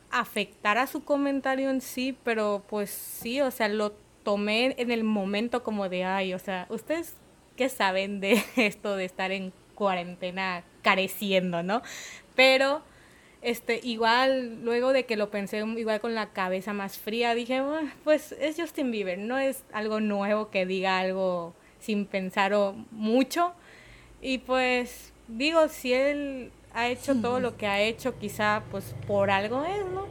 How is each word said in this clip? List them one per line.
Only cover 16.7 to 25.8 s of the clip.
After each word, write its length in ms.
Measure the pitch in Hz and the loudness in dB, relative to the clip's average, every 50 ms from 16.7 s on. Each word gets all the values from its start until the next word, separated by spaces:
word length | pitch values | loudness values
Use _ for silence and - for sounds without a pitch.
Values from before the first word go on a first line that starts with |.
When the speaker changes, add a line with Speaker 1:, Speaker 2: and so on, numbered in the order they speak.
| 202 | -4
Speaker 1:
más 260 | 202 196 196 - - | -4 -4 -6 -8 -8
fría, 360 | - 220 214 233 240 240 233 | -8 -4 -2 0 2 2 2
dije, 240 | 233 247 233 254 262 | 0 0 -2 -2 -2
"Bueno, 280 | 269 277 302 320 311 277 - - - | 0 -2 -2 -2 -4 -6 -8 -6 2
pues 300 | 302 302 294 - - - | 4 4 4 2 -4 -8
es 240 | - - 302 302 - | -4 -4 -4 -2 -4
Justin 320 | 339 311 - 330 285 247 | -6 -6 -4 -2 -2 -2
Bieber, 280 | 233 214 196 185 175 190 | -2 -2 -2 -2 -4 -4
no 200 | 202 220 247 269 | -4 -4 -2 0
es 240 | 269 269 262 - - - - | 0 0 -2 -4 -10 -10 -6
algo 280 | 214 214 214 214 214 | -4 -4 -2 0 0
nuevo 500 | 220 214 202 202 196 202 208 214 214 214 | 0 0 0 0 2 2 2 0 0 -2
que 160 | - 196 185 | -2 -2 0
diga 320 | 185 190 190 185 190 190 185 | 0 0 0 0 2 2 2
algo 560 | 185 185 190 190 190 185 180 175 170 165 170 - - - - - | 2 0 0 0 0 0 0 -2 -4 -8 -12 -16 -20 -20 -20 -14
sin 260 | - - 214 202 202 | -4 -2 -2 -2 -2
pensar 460 | 196 - 196 190 185 - 214 196 196 202 | -2 -4 -4 -4 -2 0 2 2 4 4
o 200 | 208 202 196 196 - 220 - | 4 2 2 0 -6 -14 -14
mucho". 640 | - 220 214 214 226 254 269 262 - 330 349 359 349 - - - - - - - - - - - - - | -8 -4 0 2 4 4 4 4 2 0 0 0 0 -6 -18 -20 -20 -20 -20 -20 -20 -20 -20 -20 -20 -10
Y 180 | - 262 262 247 | -4 -4 -4 -4
pues, 720 | - - 254 262 254 254 254 247 247 - - - - - - - - - | -2 0 2 2 4 4 2 2 0 -2 -8 -14 -18 -20 -20 -20 -18 -12
digo, 400 | 226 226 269 311 330 330 311 302 | -4 0 0 4 6 6 4 4
si 240 | - - | 2 -4